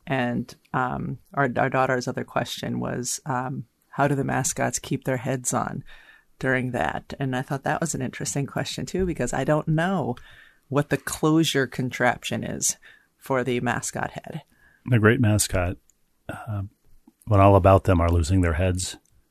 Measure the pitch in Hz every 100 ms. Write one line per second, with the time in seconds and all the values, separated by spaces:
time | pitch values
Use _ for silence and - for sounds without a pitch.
0 | - 135 123 120 120 - _ 143 127 139
1 | 131 135 _ - 139 120 131 131 131 127
2 | 123 123 120 - 120 - - 120 123 131
3 | 123 - - 127 127 131 127 _ _ -
4 | 139 139 135 131 123 - 127 - - 139
5 | - 131 117 131 123 123 - - - -
6 | - - _ - 131 127 127 120 78 -
7 | - - 139 127 131 139 143 147 160 139
8 | 131 - - - 139 - - - - 180
9 | 185 156 123 135 135 151 - 156 170 196
10 | 120 - - - - _ - 131 143 139
11 | - - 156 156 160 139 127 - 127 -
12 | 123 113 - 113 - - - - - -
13 | _ _ - 135 123 120 120 117 - -
14 | - - - 160 - _ _ _ - 120
15 | 107 123 113 104 - 95 90 90 _ _
16 | _ _ - - - 104 98 _ _ -
17 | _ _ - 101 98 98 90 95 - 90
18 | 85 87 80 95 87 82 92 92 92 -
19 | _ _ _